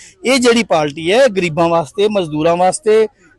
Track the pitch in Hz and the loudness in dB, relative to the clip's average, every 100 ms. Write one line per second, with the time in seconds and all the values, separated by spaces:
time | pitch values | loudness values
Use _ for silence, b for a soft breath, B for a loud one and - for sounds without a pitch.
0 | B B 226 262 240 233 208 165 151 156 | B B -2 0 2 2 0 -2 -2 -4
1 | 165 233 269 185 175 156 170 170 151 - | -2 2 2 0 -4 -2 0 0 -2 -2
2 | 208 208 160 151 160 170 185 - 214 220 | -2 -2 -4 -2 0 2 0 0 0 2
3 | 214 b b | 0 b b